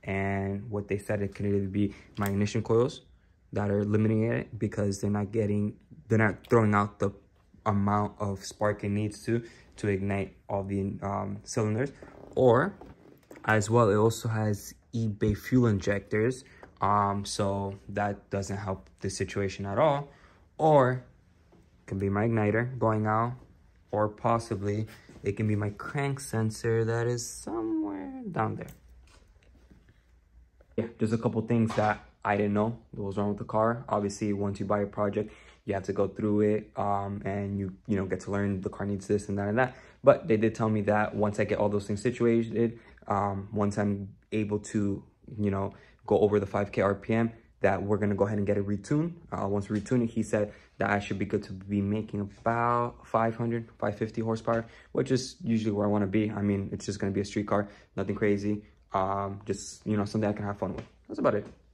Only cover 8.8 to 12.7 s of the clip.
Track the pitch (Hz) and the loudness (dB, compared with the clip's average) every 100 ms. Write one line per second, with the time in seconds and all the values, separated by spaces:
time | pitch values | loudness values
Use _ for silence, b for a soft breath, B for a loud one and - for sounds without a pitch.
8.8 | 104 101 107 - - 113 117 B B - | -2 -2 -2 -4 -2 -2 -2 B B -4
9.8 | 104 98 98 98 95 - - 101 98 98 | -2 0 0 -2 -2 -8 -6 -4 -2 -2
10.8 | 98 - 98 98 101 101 - - 107 107 | -2 -4 -4 -4 -4 -8 -6 -2 0 0
11.8 | 139 - B B B - 127 117 175 | -2 -6 B B B 4 6 8 4